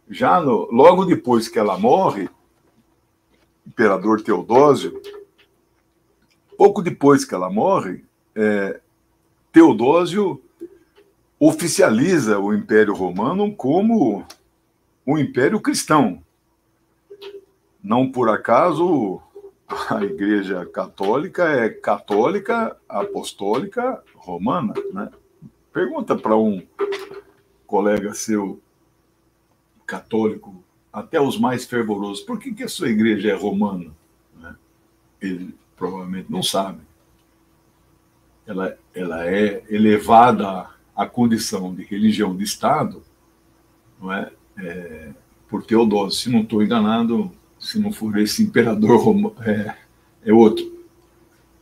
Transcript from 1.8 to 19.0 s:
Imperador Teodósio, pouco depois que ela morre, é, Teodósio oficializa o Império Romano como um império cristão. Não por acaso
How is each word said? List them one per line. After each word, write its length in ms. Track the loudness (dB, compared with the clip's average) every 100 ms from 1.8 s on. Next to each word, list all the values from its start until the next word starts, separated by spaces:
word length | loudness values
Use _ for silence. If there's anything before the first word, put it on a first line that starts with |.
| 2 4 2 -2 -8 -12 _ _ _ _ _ _ _ _ _ _ _ _
Imperador 560 | -16 0 2 2 0 0
Teodósio, 800 | 0 -4 2 4 6 4 0 -10 -16 -20 -20 _ _ _ _ _ _ _ _ _ _ _ _ 4
pouco 200 | 4 4
depois 420 | -4 2 4 4
que 100 | 2
ela 140 | -6 -4
morre, 560 | 0 0 0 -4 -10 -16 _ _
é, 460 | -2 0 0 -4 -8 _ _ _ _ _ _ _
Teodósio 920 | 8 8 6 2 2 0 -2 -4 -6 _ _ -20 -20 _ _ _ _ _ _
oficializa 920 | 2 4 -2 2 4 4 2 2 2 0
o 160 | 0
Império 400 | -2 2 4 4
Romano 580 | 0 -4 -4 -4 -2 -4
como 720 | -4 -2 0 2 2 0 -2 -10 -20 _ _ _ _ _ _
um 140 | -4 -2
império 420 | -2 0 0 0
cristão. 640 | -2 -4 0 0 0 -4 _ _ _ _ _ _ _ _ _ -20 -20 -20 _ _ _ _
Não 300 | -4 0 0
por 160 | 0 0
acaso 920 | 0 2 4 4 0 0 0